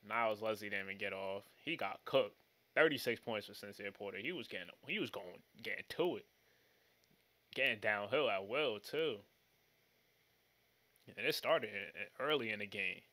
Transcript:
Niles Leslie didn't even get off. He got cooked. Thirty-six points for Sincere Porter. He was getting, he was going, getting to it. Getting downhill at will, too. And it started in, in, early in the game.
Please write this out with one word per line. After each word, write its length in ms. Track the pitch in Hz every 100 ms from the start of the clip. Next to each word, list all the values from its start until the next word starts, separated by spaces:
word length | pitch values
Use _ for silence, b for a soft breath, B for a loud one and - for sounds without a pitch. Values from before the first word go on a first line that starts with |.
| 104
Niles 360 | 113 117 107
Leslie 280 | 110 107 104
didn't 160 | 101 98
even 120 | 98
get 160 | 101
off. 300 | 95 98 98 - -
He 140 | - 165
got 240 | 98 -
cooked. 320 | - 139 104 - _ _ _ -
Thirty-six 460 | 160 135 - 113
points 260 | - 110 101
for 60 |
Sincere 380 | 101 104 98 101
Porter. 260 | 98 101 98
He 160 | 120
was 140 | 175 117
getting, 200 | 101 87 - -
he 120 | 196
was 100 | 135
going, 300 | - 92 87 - -
getting 240 | 113 - -
to 280 | - 175 113
it. 80 | - _ b b b b b b b _ _ _ _ -
Getting 240 | 131 113
downhill 500 | 110 107 101 131 135
at 180 | 98 98
will, 320 | 127 151 107
too. 380 | - 143 160 107 101 _ _ _ _ _ _ _ _ _ _ _ _ _ _ _ _ _ - 98
And 100 | 120
it 80 | 151
started 340 | 120 160 113
in, 60 | 101
in, 500 | 92 80 101 - 135
early 240 | 147 117
in 100 | 104
the 60 | 104
game. 360 | 101 95 90 -